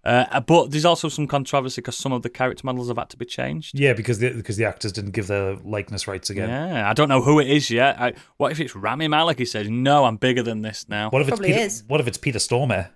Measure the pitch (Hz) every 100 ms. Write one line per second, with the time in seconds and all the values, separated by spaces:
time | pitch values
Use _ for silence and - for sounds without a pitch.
0 | - 120 - 143 123 170 139 151 170 165
1 | 156 147 143 143 131 143 131 - 120 -
2 | 139 127 120 - 127 - 131 127 120 123
3 | - - 123 - 127 160 - 139 139 113
4 | 113 104 123 117 - 104 110 - 107 95
5 | 101 104 95 101 98 98 101 104 98 104
6 | - 95 - 98 101 127 170 147 104 117
7 | 151 131 120 151 135 147 131 117 135 -
8 | 123 - - _ 139 156 139 98 104 135
9 | 156 151 165 127 120 110 104 120 135 147
10 | 127 107 127 127 113 110 110 107 - 104
11 | 110 131 143 214 190 208 208 - 107 147
12 | 123 - 143 113 - 120 139 95 90